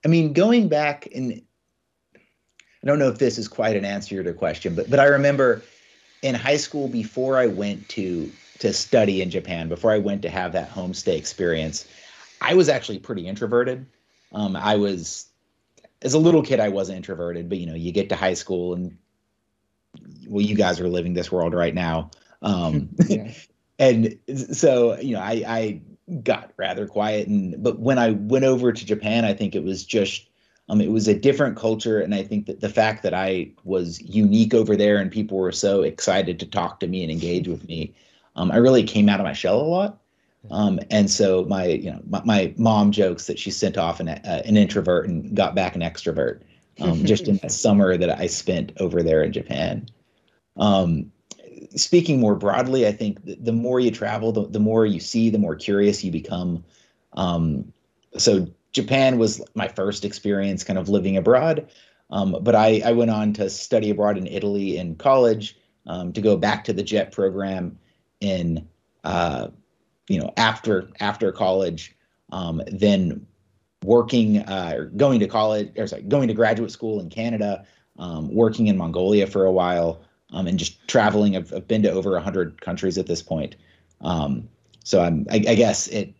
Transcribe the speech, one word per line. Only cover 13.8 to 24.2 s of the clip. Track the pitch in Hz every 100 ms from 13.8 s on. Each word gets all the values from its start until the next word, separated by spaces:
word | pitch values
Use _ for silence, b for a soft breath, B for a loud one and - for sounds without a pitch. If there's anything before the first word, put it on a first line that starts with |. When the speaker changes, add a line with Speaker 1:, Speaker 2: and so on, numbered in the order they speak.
| 135 _ _ _ _
Speaker 1:
Um, | 107 104 90
I | 104 107
was, | 101 92 80 - - _ _ _ _ _ _ _
as | 131
a | 143
little | 160 165
kid, | - 123
I | 107
wasn't | 98 92 92
introverted, | 90 87 87 85 85
but, | 90
you | 85
know, |
you | 82 85
get | 87 95
to | 90
high | 95
school | 90 - 92 90
and, | 90 90 - _ _ _ _ _ _ _ _ _ - 71 76 -
well, | 101
you | 104
guys | 101 92 87
are | 90
living | 90 87
this | 87 87
world | 90 82
right | 87 85
now. | 87 85 82 80 b b b
Um, | - 95 85 76 69 -
Speaker 2:
<laughs> | 175
Yeah. | 196 107 B B
Speaker 1:
<laughs> | _ _ _
and | 131 117 113 -